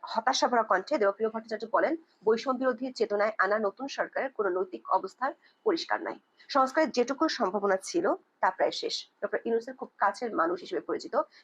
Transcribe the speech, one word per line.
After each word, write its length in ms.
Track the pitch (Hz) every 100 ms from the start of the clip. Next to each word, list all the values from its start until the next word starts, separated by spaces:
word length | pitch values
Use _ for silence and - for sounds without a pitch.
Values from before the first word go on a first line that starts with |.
হতাশা 460 | - 220 240 269 269
ভরা 140 | 240
কণ্ঠে 360 | 220 185 - 302
দেবপ্রিয় 320 | 202 196 220
ভট্টাচার্য 360 | 220 220 214 220
বলেন, 240 | 175 208 330 _ _
"বৈষম্য 340 | 190 226 269 247
বিরোধী 340 | 262 240 262
চেতনায় 400 | - 226 208 208 -
আনা 200 | 190 214
নতুন 300 | 202 - 269
সরকারের 420 | - 170 - 262
কোনো 160 | - 202
নৈতিক 420 | 185 190 - -
অবস্থার 420 | 190 190 - 262 - _ _
পরিষ্কার 380 | - 170 - 104
নয়। 160 | 98 - _ _ -
সংস্কারের 420 | 277 262 320 302
যেটুকু 380 | 247 240 277 320
সম্ভাবনা 480 | - 202 202 202 190
ছিল, 320 | - 170 202 370 _ _
তা 100 | 190
প্রায় 200 | - 156
শেষ।" 360 | - - - - _
ডক্টর 140 | 202 214
ইউনূসের 300 | 233 226 233
খুব 160 | 262 240 -
কাছের 360 | 208 214 240
মানুষ 260 | 175 165 185
হিসেবে 200 | - 160
পরিচিত 400 | - - - 226 - -